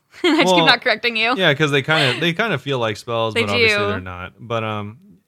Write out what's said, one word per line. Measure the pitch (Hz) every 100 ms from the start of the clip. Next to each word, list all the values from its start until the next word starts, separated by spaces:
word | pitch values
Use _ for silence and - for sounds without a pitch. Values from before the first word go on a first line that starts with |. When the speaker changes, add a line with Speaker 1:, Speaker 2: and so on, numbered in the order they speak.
| _
Speaker 1:
<laughs> | -
I | 262 320
just | 185
keep | 180
Speaker 2:
Well, | 160
Speaker 1:
not | 240
correcting | 247 214 240 220
you. | 226 254
Speaker 2:
yeah, | 170
'cause | 139 151
they | 139
kinda, | 143 156 135 120
they | 170
kinda | 165 226 135
feel | 139 131
like | 110 104
spells, | - 117 113
Speaker 1:
They | 226
Speaker 2:
but | 208
obviously | 240 220 208
Speaker 1:
do. | 202
Speaker 2:
they're | 196
not. | - 90 90 -
But, | 117 117
um, | 110 107 104 123 208 170